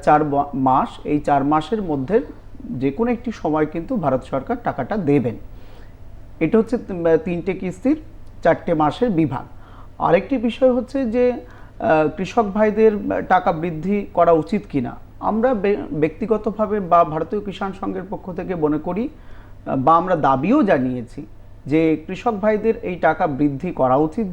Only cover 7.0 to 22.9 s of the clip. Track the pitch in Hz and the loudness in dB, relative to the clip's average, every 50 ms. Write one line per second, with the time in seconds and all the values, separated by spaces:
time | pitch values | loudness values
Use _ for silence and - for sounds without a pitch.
7 | 165 165 165 160 165 190 175 175 156 202 180 185 190 185 - - - 254 311 311 | 2 4 4 4 2 0 -4 -4 -2 -4 -4 -4 -4 -8 -6 -2 0 0 0 0
8 | - - - - - - - - - 170 160 151 - - 170 151 151 147 143 - | -2 -10 -16 -16 -16 -16 -8 0 2 2 2 2 2 0 0 2 2 2 2 0
9 | 247 247 196 151 143 131 117 127 - - - - - - - - - - - - | 0 0 2 2 2 2 0 -4 -8 -10 -16 -18 -18 -18 -18 -18 -18 -16 -6 -2
10 | 151 147 240 - - - 277 254 214 240 220 - 269 254 247 254 226 - - 269 | 2 4 4 4 2 2 -2 0 0 0 0 4 4 4 4 2 0 -2 -2 -2
11 | 269 226 214 247 247 247 240 - - - - - - - - - - - 160 156 | -2 0 2 2 2 2 2 -2 -6 -14 -18 -18 -20 -18 -10 -4 0 2 4 4
12 | 156 147 - - 190 170 - 233 233 202 185 214 220 214 202 208 220 220 208 202 | 4 2 0 -4 -6 -2 0 0 0 2 2 2 2 2 4 4 4 4 4 2
13 | 196 190 - - - - 190 180 180 196 180 151 160 180 156 156 151 190 202 208 | 0 -2 -2 -2 0 2 2 2 4 2 0 0 -2 -4 -4 -4 -2 -2 -2 -2
14 | 202 - - - 170 170 170 160 156 - - 202 - - - 139 120 123 127 - | -2 -2 2 2 6 6 6 4 4 2 -2 -2 -2 -2 -2 -2 -2 -2 -6 -10
15 | - - - - - 190 208 220 226 262 254 208 180 196 208 - - - 285 226 | -14 -18 -12 -6 -4 -2 0 2 2 2 2 2 2 0 0 0 -2 -4 -2 0
16 | - 240 240 - 226 202 226 214 - 226 202 220 214 196 208 214 190 170 175 170 | 0 0 0 0 -2 0 0 0 0 -2 -2 -2 -2 -2 -2 -2 0 4 6 6
17 | 165 156 156 160 160 160 214 208 202 208 185 - 202 196 190 - - 202 190 190 | 6 6 2 -2 -4 -2 -4 -4 -4 -6 -6 -6 -6 -6 -6 -6 -6 -6 -6 -6
18 | 180 190 202 165 - - 175 180 180 175 185 170 151 147 151 151 151 - 170 202 | -6 -8 -10 -10 -8 -8 -8 -6 -6 -4 -2 0 0 2 0 0 -2 -2 -4 -2
19 | 240 311 - - - - - - - - - - - - 160 135 127 151 165 170 | -4 -4 -6 -12 -16 -16 -16 -16 -16 -18 -18 -14 -8 -4 -2 0 4 6 6 4
20 | 180 185 185 160 139 139 135 131 131 185 254 311 277 196 180 143 127 131 127 123 | 4 2 0 2 2 2 2 2 2 2 4 4 4 4 4 2 2 0 -4 -4
21 | 117 - - - - - - - - - - - - 127 139 160 165 160 156 151 | -8 -10 -12 -14 -16 -16 -16 -18 -18 -20 -18 -14 -6 0 2 2 4 4 2 0
22 | - - 190 - - 247 226 196 185 214 220 208 214 226 220 - - - | -2 -6 -10 -6 -2 -2 -2 0 0 0 2 2 2 0 0 0 -2 -6